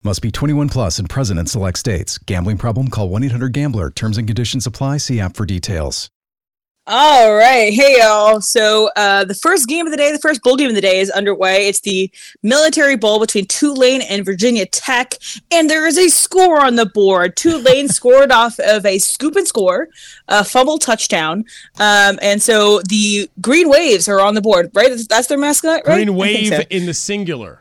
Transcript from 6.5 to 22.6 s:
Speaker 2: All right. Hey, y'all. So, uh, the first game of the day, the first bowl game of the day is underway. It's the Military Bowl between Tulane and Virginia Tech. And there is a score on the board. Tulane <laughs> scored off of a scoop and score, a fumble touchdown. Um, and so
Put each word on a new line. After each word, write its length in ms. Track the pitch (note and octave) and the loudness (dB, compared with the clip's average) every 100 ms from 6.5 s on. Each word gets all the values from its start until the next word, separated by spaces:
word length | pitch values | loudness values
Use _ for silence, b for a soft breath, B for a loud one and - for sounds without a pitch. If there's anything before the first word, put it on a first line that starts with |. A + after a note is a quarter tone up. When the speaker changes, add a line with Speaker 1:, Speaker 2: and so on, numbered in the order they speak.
| _ _ _ - | _ _ _ -4
Speaker 2:
All 480 | A3+ D4+ C#4 A3 | 2 6 6 6
right. 380 | G#3+ A#3 C4 G#3+ | 6 6 6 2
Hey, 260 | G#3 C#4 C4 | 4 4 6
y'all. 400 | A3 G#3+ G#3+ G#3+ | 6 4 4 2
So, 500 | - A#3+ G#3+ G#3+ A3 - | 0 0 2 2 0 0
uh, 280 | G3+ G3 | 0 0
the 100 | F#3+ | -2
first 340 | G3 E4 F#4 A#3+ | -2 0 0 -2
game 180 | D#4+ E4 | -4 -4
of 60 | |
the 60 | D4+ | -2
day, 120 | C#4+ | -2
the 80 | D4 | 0
first 240 | D#4 C#4 | -2 0
bowl 140 | B3 C4 | 0 0
game 140 | C#4 | 0
of 40 | |
the 60 | G#3+ | 0
day 180 | F#3+ F#3 | 0 0
is 120 | G3 | 0
underway. 580 | G3 G3+ G3 F#3 F#3+ G3+ | -2 -4 -2 -2 0 -2
It's 120 | G3 | -4
the 300 | G3+ F#3+ F#3+ B B B | -6 -6 -6 B B B
Military 540 | G#3 C4+ D#4 D#4 C#4+ C4 | -2 2 2 2 0 0
Bowl 240 | G#3+ G#3+ | 0 0
between 260 | A3 G#3 F#3 | -2 -4 -4
Tulane 540 | - D4 C4+ B3+ C4 | -4 -4 2 0 0
and 240 | - G3+ | -4 -6
Virginia 420 | F#3+ F#3 A#3 A#3 F#3 | -6 -2 0 0 -4
Tech. 480 | - - B3 B3+ - B G#3 _ | -6 -4 -4 -4 -10 B -18 _
And 160 | E4+ D#4 | 0 2
there 180 | D#4 D#4+ | 0 0
is 120 | D#4+ | 2
a 100 | F4+ | 2
score 560 | - - F#4 F#4 D#4 | 2 0 2 4 4
on 120 | C4+ A#3 | 2 2
the 100 | A3+ | 0
board. 500 | G#3+ G3 F#3 F3+ - | 2 2 2 0 0
Tulane 520 | E4 D#4+ B3 C4 C#4 | -2 0 2 2 0
<laughs> 20 | |
scored 420 | - B3 C4 C#4 | 0 4 6 6
off 260 | A#3+ A#3 - | 4 2 -2
of 240 | - G#3+ G3 | 0 0 0
a 120 | F#3+ | 0
scoop 380 | - - C#4+ F4 | -2 -4 -2 -2
and 100 | F#4 | -2
score, 420 | - F#3 F#3 D#4+ B B B - | 0 0 -2 -6 B B B -2
a 140 | G#3 | 0
fumble 360 | G3 B3+ C4 D#4 | 2 0 2 0
touchdown. 680 | - A3+ - F#3 D#3 F3 A3 B B - | -2 -2 -2 -4 -2 -6 -10 B B -2
Um, 400 | G#3 G#3 G3+ F#3+ | 2 4 4 2
and 200 | G3+ G#3 | -2 0
so 380 | A3 G#3+ | 2 2